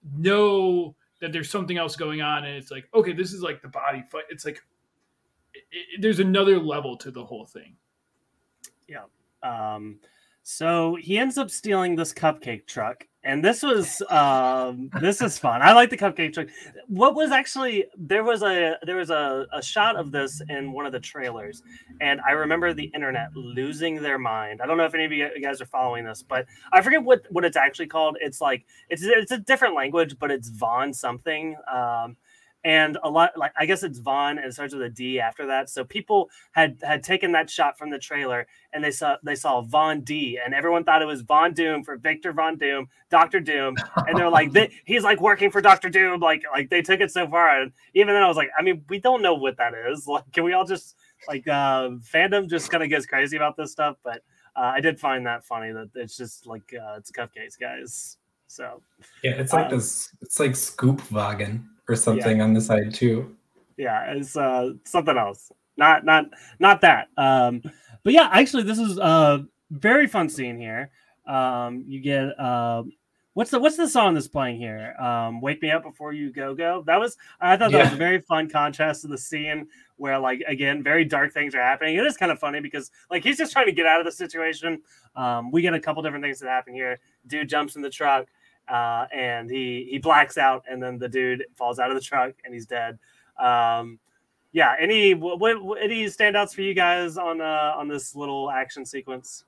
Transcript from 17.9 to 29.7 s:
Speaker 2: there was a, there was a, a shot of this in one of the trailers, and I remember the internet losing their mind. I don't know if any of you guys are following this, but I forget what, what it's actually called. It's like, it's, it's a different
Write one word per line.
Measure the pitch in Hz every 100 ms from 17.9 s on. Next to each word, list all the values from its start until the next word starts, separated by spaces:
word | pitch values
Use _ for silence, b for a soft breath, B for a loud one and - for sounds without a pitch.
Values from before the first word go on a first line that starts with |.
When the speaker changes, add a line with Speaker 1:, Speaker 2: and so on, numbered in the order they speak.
| -
Speaker 2:
there | 156 202
was | 226 220
a, | 202 185 165 160
there | 160 185
was | 165
a, | 156 143 135 135
a | 147
shot | 131 214 214 202
of | 147
this | 143 139 147 151
in | 143 139
one | 131 143
of |
the | 127
trailers, | - 147 127 113 104 107 _ B B -
and | 147 143
I | 143
remember | 147 151 165 170
the | 151 151 151
internet | 139 127 117 131
losing | 120 120 139 151 165 156
their | 147 135
mind. | 120 110 107 107
I | 143
don't | 165
know | 160
if | 160
any |
of | 156
you | 147 147 -
guys | 139 131
are | 123
following | 127 127 117 113
this, | 107
but | - 127 127 B B
I | -
forget | 277 311
what, | 247 247 -
what | 175
it's | 175 151
actually | 135 - 156
called. | 160 156 151
It's | 151 135
like, | 147 127 _ b b
it's, | 165
it's | 190 226 196
a | 254
different | 202 262 247